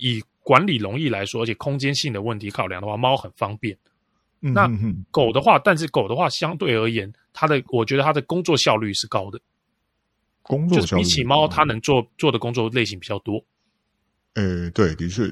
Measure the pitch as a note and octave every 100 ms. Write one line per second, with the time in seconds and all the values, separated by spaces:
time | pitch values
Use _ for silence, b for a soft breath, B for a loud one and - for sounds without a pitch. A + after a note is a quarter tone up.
0 | B2+ A2 - _ - C3 G3 B2+ G2+ C3
1 | D3+ G2+ G2+ A#2 A#2 G#2 C#3+ C#3 C#3 C#3
2 | D3 G#2 A2 G#2+ G#2 - F#2 F#2 G#2 G#2+
3 | B2+ C3+ G2+ - G2+ G#2 A2 F#2+ _ _
4 | _ _ _ _ C#3+ F#3+ E3+ G#2+ A2 F#2
5 | - D#3+ A#2 A#2+ A3 D#3 G#3 D#3+ D#3+ C#3
6 | G2+ B2+ E3 - D#3+ E3+ F3 A2+ A2+ A2+
7 | G2 - _ - D#3 C#3 - A#2+ A2+ C#3
8 | C#3+ D3+ - F3 E3+ C#3 D3+ A2 G#2+ F#2+
9 | A2 A2 G2 A2 - _ _ _ _ _
10 | _ _ _ _ - C3+ E3+ F3 E2+ F2+
11 | F2 E2 B2 C#3+ D3+ D3+ D3+ A2+ D3 C3
12 | A#2 - D#3 A#2 A#2+ A#2+ A2+ B2 G#2 G2
13 | - G2+ - G#2+ - _ _ _ _ _
14 | _ _ _ A2 F#2+ F2+ F2 G2 F2+ D#2
15 | F2 G2 G2+